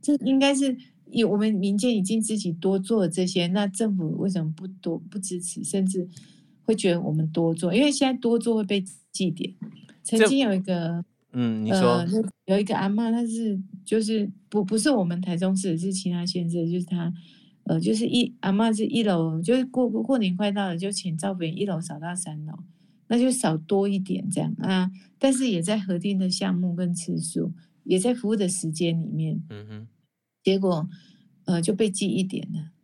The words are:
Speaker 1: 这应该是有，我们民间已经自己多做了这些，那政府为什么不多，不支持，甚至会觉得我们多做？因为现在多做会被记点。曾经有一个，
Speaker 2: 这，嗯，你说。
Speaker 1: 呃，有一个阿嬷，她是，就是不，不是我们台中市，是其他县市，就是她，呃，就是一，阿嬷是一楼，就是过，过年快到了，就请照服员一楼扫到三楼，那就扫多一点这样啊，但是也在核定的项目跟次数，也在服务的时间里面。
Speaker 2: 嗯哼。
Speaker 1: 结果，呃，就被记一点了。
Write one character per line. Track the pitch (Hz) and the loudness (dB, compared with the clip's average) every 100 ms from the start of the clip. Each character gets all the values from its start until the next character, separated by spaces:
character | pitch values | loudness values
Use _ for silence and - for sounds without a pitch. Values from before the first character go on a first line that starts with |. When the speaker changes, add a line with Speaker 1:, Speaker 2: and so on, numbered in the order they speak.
Speaker 1:
这 | - 285 | 2 0
应 | 247 269 | 4 4
该 | 277 | 4
是 | 277 277 247 - _ - | 4 0 -2 -8 _ -6
有， | - 214 | 2 2
我 | 202 | 4
们 | 214 | 2
民 | 208 196 202 | 2 2 2
间 | 247 226 | 2 2
已 | |
经 | 185 220 | 2 0
自 | 214 220 | 0 -2
己 | 185 | -2
多 | 165 190 190 | 0 2 0
做 | 190 226 | 2 2
了 | 180 | 2
这 | 180 180 | 2 0
些， | 185 175 | 0 0
那 | 190 202 | 2 0
政 | 190 226 190 | 0 0 0
府 | 160 160 | -2 -2
为 | 196 | 0
什 | 185 | 0
么 | 156 | -2
不 | 156 190 | -4 -10
多， | 190 - 165 | -8 -6 -6
不 | 165 208 | -6 -10
支 | 190 180 | -6 -6
持， | 180 - | -8 -8
甚 | 196 196 190 | -4 0 0
至 | 190 180 - - - _ _ | 0 -6 -10 -20 -20 _ _
会 | - | -2
觉 | 220 196 | 0 2
得 | 170 | 2
我 | - | 0
们 | 151 156 | 0 0
多 | 156 165 | 0 0
做？ | 165 180 | 0 0
因 | 190 | 2
为 | 294 | 2
现 | 277 269 | 2 0
在 | 254 | 0
多 | 233 233 | 0 2
做 | 233 220 | 2 0
会 | |
被 | 196 202 190 - _ | 0 -2 -4 -12 _
记 | - 185 | -4 -2
点。 | 160 185 - - - - - | -2 -8 -10 -16 -16 -20 -16
曾 | - 226 214 | -2 4 6
经 | 269 | 6
有 | 247 | 2
一 | 190 | 0
个， | |
Speaker 2:
这， | 190 180 165 170 175 _ _ | 0 -2 -2 -4 -6 _ _
嗯， | 123 120 110 | -2 0 0
你 | 110 | 0
说。 | 190 123 120 | 4 4 4
Speaker 1:
呃， | 170 214 220 - - | 2 0 -2 -8 0
有 | 190 | 0
一 | |
个 | 208 190 | 2 0
阿 | 196 | 0
嬷， | 208 226 | 0 0
她 | 226 233 | 0 -2
是， | 226 226 190 190 - | -2 -2 -4 -6 -14
就 | - 220 | -2 0
是 | 214 220 202 - _ | 2 0 -2 -6 _
不， | 202 | -2
不 | 190 220 | 0 2
是 | 285 | 2
我 | 254 | 2
们 | 175 175 | 2 -2
台 | 180 170 | -2 -2
中 | 190 190 | 0 0
市， | 190 165 | 0 -2
是 | 185 | -2
其 | 190 185 | -2 -2
他 | 175 | -2
县 | 175 180 170 | -2 -2 -2
市， | 170 165 | -2 -2
就 | 180 | -2
是 | 175 | -2
她， | 175 170 175 - - _ _ | -2 -4 -6 -12 -20 _ _
呃， | - 160 | -2 0
就 | 175 | 2
是 | 214 240 | 0 2
一， | 247 240 - | 0 0 -2
阿 | - | 0
嬷 | 196 226 | 2 2
是 | 214 220 | 2 0
一 | 233 | 0
楼， | 214 175 165 160 | 2 2 2 0
就 | 175 254 | 2 2
是 | |
过， | 254 254 247 | 2 0 0
过 | 214 226 269 | 0 0 2
年 | 196 180 | 2 2
快 | 208 | 0
到 | 202 196 | 0 -2
了， | 165 | -2
就 | 196 | -4
请 | 202 185 160 | -4 -4 -4
照 | 196 | -4
服 | 185 | -4
员 | 165 170 | -4 -2
一 | 202 | -2
楼 | 165 | -2
扫 | 175 151 | -6 -8
到 | 165 | -8
三 | 180 - 151 151 | -8 -8 -10 -10
楼， | - - _ _ _ _ | -12 -16 _ _ _ _
那 | 233 | 2
就 | 254 | 4
扫 | 254 185 160 | 2 0 0
多 | 156 196 196 | 0 2 2
一 | 196 | 0
点 | 190 - - | -2 -4 -2
这 | - | -2
样 | 160 - | -2 -2
啊， | - 185 185 - - _ | 0 2 0 -4 -20 _
但 | 269 | 2
是 | 262 262 | 2 2
也 | 180 | 0
在 | 170 214 | 0 -2
核 | 190 175 | 0 -2
定 | 202 196 | 0 0
的 | 185 | 0
项 | 180 196 | 0 -2
目 | 180 180 | 0 0
跟 | 170 180 | 0 -2
次 | 165 - 170 | -2 -4 -4
数， | 160 - 170 - _ _ | -4 -4 -4 -6 _ _
也 | - 185 | 0 2
在 | 214 | 2
服 | 240 208 | 0 0
务 | 220 | 2
的 | 185 | 0
时 | 170 165 | 0 -4
间 | 156 170 165 | -2 0 0
里 | 151 | -2
面。 | 151 156 160 156 | -2 -2 -4 -6
Speaker 2:
嗯 | 104 104 | -12 -12
哼。 | 107 113 _ _ _ _ _ | -14 -16 _ _ _ _ _
Speaker 1:
结 | - 190 | 0 2
果， | 190 170 170 - - _ _ _ | 2 0 -2 -10 -20 _ _ _
呃， | - 175 | -2 0
就 | 170 | 0
被 | 196 220 | 0 0
记 | 185 196 | 0 -2
一 | - | 0
点 | 190 - - | -2 -4 -6
了。 | 165 151 _ | -8 -10 _